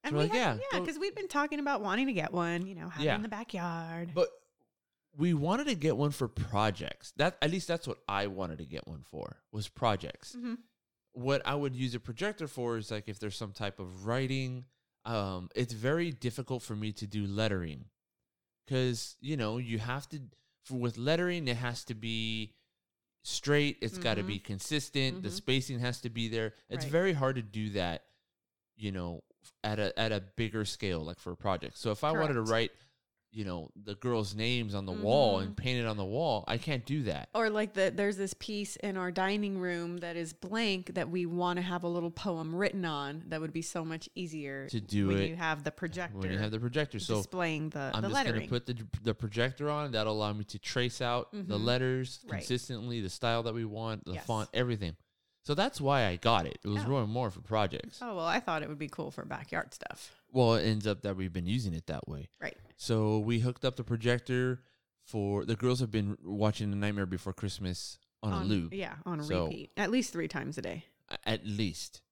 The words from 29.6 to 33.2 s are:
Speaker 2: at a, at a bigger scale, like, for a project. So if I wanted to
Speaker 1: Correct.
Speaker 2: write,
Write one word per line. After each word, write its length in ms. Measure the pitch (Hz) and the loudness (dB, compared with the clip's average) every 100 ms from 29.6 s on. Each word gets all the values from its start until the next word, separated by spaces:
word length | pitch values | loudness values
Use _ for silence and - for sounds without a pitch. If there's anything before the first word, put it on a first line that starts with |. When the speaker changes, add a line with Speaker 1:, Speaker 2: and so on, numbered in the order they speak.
Speaker 2:
at 140 | 107 107 | -2 0
a, 200 | 101 - | 0 2
at 140 | 113 | 0
a 80 | 104 | 0
bigger 440 | 95 - 113 107 | -4 -4 -2 0
scale, 360 | 104 - 101 87 | -2 -2 -2 0
like, 180 | 78 85 | -4 -8
for 140 | - | -10
a 40 | 87 | -4
project. 420 | 101 90 - - | -2 -2 -2 -6
So 120 | 117 | -2
if 120 | 104 | 0
I 60 | 147 | 2
wanted 160 | 160 156 | 2 2
to 60 | |
Speaker 1:
Correct. 160 | 127 110 | 2 4
Speaker 2:
write, 220 | 113 117 - _ _ _ _ | 4 2 -2 _ _ _ _